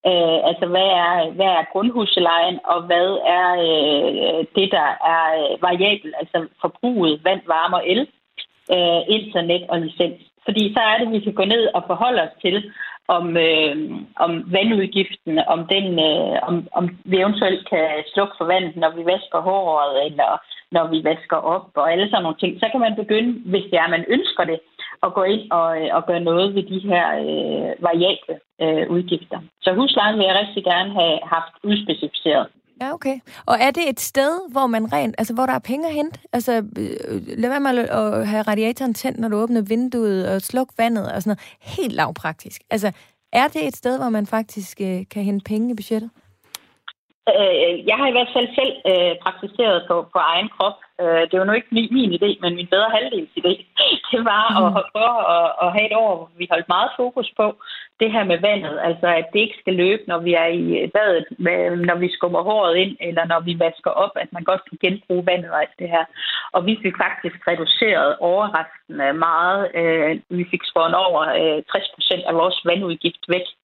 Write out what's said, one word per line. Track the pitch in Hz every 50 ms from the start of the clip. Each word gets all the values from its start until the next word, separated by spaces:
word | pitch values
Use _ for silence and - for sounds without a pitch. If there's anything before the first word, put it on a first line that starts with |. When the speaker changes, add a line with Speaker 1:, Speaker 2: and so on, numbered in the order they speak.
| - 185
Speaker 1:
Øh, | 185 175 170 165 165 160 - 151
altså, | 170 170 185 175 175
hvad | 185 190 196 185 175 175
er, | 175 175 175 165 160 -
hvad | 170 196 190 180 165
er | 160 - -
grundhuslejen, | 190 208 247 240 240 208 - - 190 180 165 170 170 170 185 185 - -
og | - 170 175
hvad | 170 175 175 175 180 190 196 - - - 175 180
er, | 180 180 180 175 170
øh, | 165 160 156 143 151 147 143 - - - - - - - 160 160 - _
det, | 202 196 190 -
der | 170 151 139 - - - 160 165
er, | 165 165 156 160 160
øh, | 147 139 - -
variabel, | 180 180 180 175 190 208 208 202 - 156 143 135
altså | 156 - - 175 165 - _ _
forbruget, | - 165 - - - 247 247 214 175 160 151 151 -
vand, | 180 190 170 -
varme | 165 165 160 165 185 180
og | 175 - 175
el, | 185 233 294 - _ _ _ _ _ - - _ _ _ _ - 185
øh, | 180 175 170 170 170 165 - 214
internet | 220 202 - - 185 170 170 175 175 175 -
og | 180 170
licens. | 165 156 - - - 127 - - - _ _ _ _
Fordi | - 208 214 214 202 214
så | 247
er | 226 214 214
det, | 226 240 226
vi | 226 208
kan | 208 214 202
gå | 196 190
ned | 202 226 233 220 - -
og | 175 175
forholde | - 180 165 226 247 254 202
os | 160 160 - _
til, | - 185 185 208 208 202 - - - - - - _
om, | - - 170 175 170 165
øh, | 170 165 165 160 156 156 151 143 156 156 - - - - - -
om | - 165 170 170 165 - 175 175
vandudgiften, | 190 202 226 226 202 190 185 - 196 190 - - - _ 165 156 160 - - 160
om | 165 170
den, | 165 196 196 196 185 175 165
øh, | 156 156 151 165 160 - - - - -
om, | 175 170 - -
om | - - 180 175 - - -
vi | 185 185 185
eventuelt | 185 208 208 202 214 190 185 180 - -
kan | 208 165 160 160 151 151 151 - -
slukke | 196 202 202 202
for | - 170
vandet, | 165 180 185 185 165 156
når | 170 160 160 160
vi | 170 165
vasker | 175 185 190 - - - 165
håret, | 165 185 190 196 190 170 156 151 143 143 135 135 143
eller | 156 147 143 135 - - - - - - - - _
når | 175 170 160
vi | 160 160 160 156
vasker | 156 160 160 - - 170
op, | 151 - 156 170 190 - - _
og | 151 143 160
alle | 170 180 202 202
sådan | 208 208 175
nogle | 160 156
ting. | - - 180 - -
Så | - 220
kan | 220 262
man | 233 220 214
begynde, | 214 202 208 214 214 233 247 240 208 - 180
hvis | 185 190 185 -
det | - 170
er, | 160
man | 170 170 165 175
ønsker | - 226 285 392 - - - 170
det, | 160 160 165 _ _ _ - - - - _ -
at | 185 175
gå | 202 185
ind | 190 208 220 214 -
og, | 165 170 165 165 165 160
øh, | 160 - -
og | 170 165
gøre | 170 175 170
noget | 170 165 165 175 190 202 196
ved | 196 190
de | 196 190 190
her, | 185 202 180 175 165 156 151 147 147
øh, | 151 151 151 147 156 151 156 156 160 - - 170
variable, | 175 170 170 175 190 - - - - 160 - _ _ _ _
øh, | 160 160 156 156 165 -
udgifter. | 175 175 180 175 175 170 - _ - 165 160 - _ _
Så | - 196 185
huslejen | 214 262 269 - 247 208 214 220 214
vil | 196
jeg | 190 185 196 208
rigtig | 208 - 202 190
gerne | 180 175 175 190 202 202
have | 202 170 170 151 - -
haft | - 170 165 165 - _ _ -
udspecificeret. | 208 208 208 208 - 156 - - 147 - - - 165 147 151 110 - _ _ _ _ _ _
Speaker 2:
Ja, | 254 269 311
okay. | 339 - 269 269 254 _ - - - -
Og | - - -
er | 240 277
det | 277 339 339 294
et | 240 -
sted, | - - - 269 269 294 330 359 381 320
hvor | 240 277 269
man | 247 233 220 220 220 -
rent, | - 269 226 -
altså, | - 226 - 233
hvor | 233 262
der | 262 254
er | 254
penge | - - 247 285 320
at | 330 311
hente? | 294 294 320 - - _ - -
Altså, | 247 226 - 240
øh, | 226 208 214 - - - - - - - - - - - - -
lad | 226 226 247
være | 269 285
med | 277 269 254 247
at, | 233 -
at | - 233 214 214 208 220 220
have | 208 214 214 208
radiatoren | 220 208 208 220 226 247 - 262 247 220
tændt, | - - 262 254 -
når | 226 226
du | 208
åbner | 208 226 233 240 226 208 196
vinduet, | 220 233 247 254 240 240 226 208 190 185 180 - 190
og | 196
sluk | - - - 254 262 - _
vandet | - 226 233 233 214 190 - -
og | -
sådan | 175 214 202
noget. | - - - - _ _ - -
Helt | - 370 240 -
lavpraktisk. | - 156 - 165 - - 160 160 _ - - - - _ _
Altså, | - 214 196 202 - - - _ _ _ _ _ -
er | - -
det | - - 320 311
et | 277 240
sted, | - - 247 254 262
hvor | 269 247
man | 220 214 208
faktisk, | - - 220 220 214 - 214 190 - - -
øh, | 202 190 185 180 190 _
kan | - 208 202
hente | 202 202 196 -
penge | - 214 214 226 247
i | 247
budgettet? | 214 202 - 220 220 220 233 _ _ _ _ _ _ _ _ _ - _ _ _ _ _ - - _ _ _ _ _ _ - 202 196
Speaker 1:
Øh, | 202 190 180 131 160 170 175 - - -
jeg | 214 247
har | 277 269
i | 240
hvert | 247 247 240 -
fald | 262 240 240 - -
selv, | 262 269 - - - 190
øh, | 185 180 175 175 170 175 -
praktiseret | 185 190 - - 202 - - 240 220 190 170 175 -
på, | 175 170 160 - -
på | 185
egen | 156 156 165 175 202 220 -
krop. | - 190 202 208 - - _ _ -
Øh, | 180 170 165 165 165 165
det | - 185
var | 190
nu | 196 214
ikke | 247 240 _
min, | 233 226 233 - 226
min | 269 247 202 170
idé, | 170 202 208 - -
men | 180 175 175
min | 175 175
bedre | 175 - 196 214 226 226
halvdels | 220 240 269 233 190 160 - _ 349
idé. | - 175 196 - - _ _ - 571
<laughs> | 554 - - - -
Det | - 226 233
var | 226 202 214 220 226 220 196
Speaker 2:
Mm. | 185 175 190 202
Speaker 1:
at | 190 - _
prøve | 214 220 240 240 226 190 175 170
at, | 170 170 160 - - 175
at | 180 175
have | 208 214 214
et | 214 220 226
år, | 214 185
hvor | 165 165 165 _
vi | 170 175 175
holdt | 175 165 170 - 175
meget | 185 220 - -
fokus | - 247 247 - 269 220 - _
på | - 214 214 214 _ - - - - - - _ _
det | 220 226
her | 214 226 202
med | 185 170 165 180
vandet. | 208 208 202 185 156 - - - 170
Altså, | 165 170 175 175 170 165
at | 165 - -
det | 208
ikke | 220 214 - -
skal | _ - 185
løbe, | 180 175 185 208 214 214
når | - 175 165
vi | 170 175 170
er | 165 165
i | 165 170 175 170 170 170 - - 175 -
badet, | 208 214 208 180 165 - - 247 - 180
med, | 170 175 180 175 175 175 175 175 180
når | 175
vi | 175 180 175
skummer | 180 - - 175 175 170
håret | 170 196 214 214 196 170 165 180 190
ind, | 196 - -
eller | - 170 170 175 190
når | 175 170 165
vi | 170 175 175 170
vasker | 175 165 165 - - -
op, | - - 190 208 -
at | - 175 - -
man | 175 165
godt | 185 185 190 - -
kan | - - -
genbruge | 185 185 202 _ _ 180 180 175
vandet | 185 180 180 175 165
og | 165 160
alt | 151 - _ -
det | 180 170
her. | 170 165 165 - - - - - - - - - -
Og | 214 180
vi | 196 220 214 -
fik | 190 180 - -
faktisk | 190 - - - 170 - - -
reduceret | - 175 170 160 160 - - 233 220 190 156 147 143 147 -
overraskende | - 175 180 196 214 202 202 160 160 - - - _ - 160 147 139 139 143
meget. | 160 165 165 165 160 170 180 190 196 202 - -
Øh, | 165 170 165 160 165 151 156 160 - - _
vi | 180 180 175 175
fik | - 175 -
skåret | - - 170 165 165 165
over, | - 190 185 170 151 156 156 - 160
øh, | 160 160 151 151 - -
tres | - - - - -
procent | - - - 185 175 180 165
af | 165
vores | 170 170 185 185 - -
vandudgift | 170 175 190 196 175 165 - - 170 - - -
væk. | - 180 180 180 175 - _